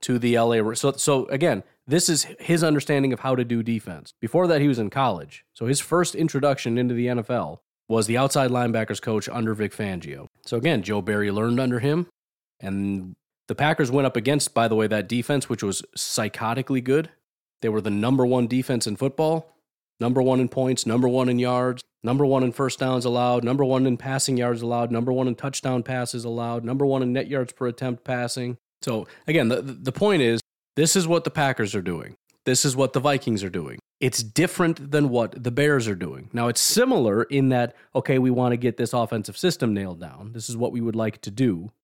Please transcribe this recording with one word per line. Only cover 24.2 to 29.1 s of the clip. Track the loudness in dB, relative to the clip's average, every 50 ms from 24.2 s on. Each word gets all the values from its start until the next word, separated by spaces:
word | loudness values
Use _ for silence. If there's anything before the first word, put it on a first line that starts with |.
| 0 0 0
yards | 0 0 0 0 -2 -2
allowed, | -2 -2 -2 -2 0
number | 0 -2 0 0 0
one | 0 0 0
in | -2
touchdown | -2 -6 -8 -8 -4 -4 -2 -2 -2 -2
passes | -2 -4 -4 -4 -4 -6 -8 -6
allowed, | -6 -6 -4 -4 -4 -4 -4 -4
number | -4 0 2 2
one | 2 4 2 2
in | 0 0
net | 0 -2 -2
yards | -2 -4 -4 -4 -6
per | _ -4
attempt | -4 -4 -4 -4 -6 -6 -6 _
passing. | -6 -4 -4 -2 -4 -4 -6 -6 -6 -8 -10 _ _ _ _
So | -6 -4 -4 -4 -6 -8